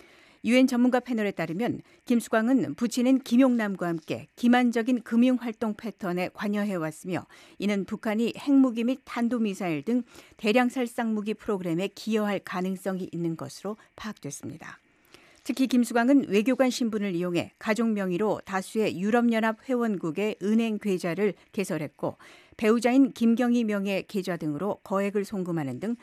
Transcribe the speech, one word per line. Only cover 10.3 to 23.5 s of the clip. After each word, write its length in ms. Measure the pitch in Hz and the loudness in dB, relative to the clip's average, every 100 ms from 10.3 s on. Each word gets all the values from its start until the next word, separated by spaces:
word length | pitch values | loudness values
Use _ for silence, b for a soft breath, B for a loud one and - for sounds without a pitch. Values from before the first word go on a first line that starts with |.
| _ | _
대량 320 | - 233 247 | 0 2 2
살상무기 640 | 262 240 - 233 214 208 | -2 -6 -4 -4 -4 -4
프로그램에 560 | 208 - 202 180 165 196 | -6 -4 -4 -2 -2 -4
기여할 520 | - - 220 208 190 | -6 -4 -2 0 -4
가능성이 680 | - 185 185 185 196 185 185 | -6 -6 -4 -4 -6 -6 -6
있는 280 | 170 170 160 | -4 -4 -4
것으로 400 | 135 - 190 220 b - | -8 -10 -10 -10 b -14
파악됐습니다. 840 | 220 208 139 143 113 165 - - _ _ b b b b | -12 -10 -12 -12 -12 -14 -16 -20 _ _ b b b b
특히 220 | - 247 254 | -8 0 2
김수광은 600 | 247 233 233 240 285 - | 4 2 2 6 4 4
외교관 400 | 196 220 254 254 | 2 2 2 2
신분을 460 | 240 233 202 202 | 2 -2 -2 -2
이용해 380 | 170 180 170 - _ | -2 0 -2 -4 _
가족 300 | - 220 233 | -4 0 0
명의로 540 | 208 190 175 214 151 | 0 -2 0 0 -2
다수의 560 | - 190 - 220 202 156 | -2 -6 -4 -2 -2 0
유럽연합 640 | 202 240 240 226 220 220 - | 0 2 2 2 0 -4 -4
회원국의 720 | 247 233 185 170 156 214 - | -2 0 -2 -4 -2 -4 -2
은행 340 | 190 220 226 208 | 0 2 2 -2
계좌를 560 | 214 180 180 165 208 - b | -2 -2 -2 -2 -2 -2 b
개설했고, 640 | - 185 160 147 - 160 - B B B - | -6 -4 -4 -6 -6 -6 -6 B B B -2
배우자인 540 | 214 233 240 262 269 | 2 2 4 4 4
김경희 520 | - 233 233 240 | 4 2 4 4